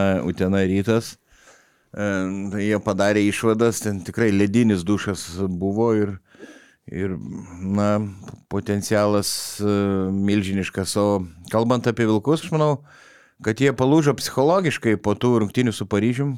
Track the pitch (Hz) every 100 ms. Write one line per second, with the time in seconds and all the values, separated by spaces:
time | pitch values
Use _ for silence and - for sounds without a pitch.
0 | 98 95 76 85 92 98 95 98 101 113
1 | 113 - _ _ - - _ _ _ -
2 | 104 98 92 98 98 101 101 107 107 98
3 | 101 107 104 98 117 110 117 110 110 98
4 | 87 - 113 98 101 110 117 98 85 101
5 | - 90 - 87 98 87 95 101 117 110
6 | 101 98 _ _ - - - _ - -
7 | 98 87 53 - - 87 92 101 104 104
8 | 104 95 - - _ 98 98 104 90 107
9 | 104 104 101 - - - 104 101 101 98
10 | 95 98 101 104 95 98 90 - 92 107
11 | 104 101 87 80 87 110 117 123 123 117
12 | 113 110 131 156 - 156 151 139 - -
13 | - - _ _ 107 113 139 123 131 156
14 | 147 139 - - 143 185 170 - 117 104
15 | 104 101 123 120 104 - 123 104 98 104
16 | 107 123 143